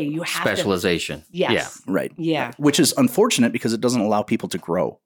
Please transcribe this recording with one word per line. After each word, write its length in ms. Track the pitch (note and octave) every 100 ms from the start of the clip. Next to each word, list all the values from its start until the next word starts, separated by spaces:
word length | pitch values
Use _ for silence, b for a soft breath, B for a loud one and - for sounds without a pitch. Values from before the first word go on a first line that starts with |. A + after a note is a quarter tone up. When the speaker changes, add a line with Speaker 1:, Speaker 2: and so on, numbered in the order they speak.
| D3
Speaker 1:
Right. 40 |
Speaker 2:
You 120 | D#3
have 220 | E3+ E3
to 120 | D3 G2
Speaker 1:
Specialization. 680 | A2 F#2 F#2 E2+ - D2+ -
Speaker 2:
Yes. 220 | F2 D#3 F#2+ - - -
Speaker 1:
Yeah. 60 |
Speaker 3:
Right. 200 | F#2 C2 -
Speaker 2:
Yeah. 360 | E3 D3+ A#2+ -
Speaker 3:
Which 240 | D3 C#3+
is 140 | C#3 -
unfortunate 560 | B2 - A#3 - A#2
because 200 | A#2 A#2
it 60 | A2
doesn't 200 | A#2+ B2
allow 220 | G#2 G#2
people 260 | G#2 A2 F#2+
to 100 | F#2
grow. 400 | - F2 B1+ -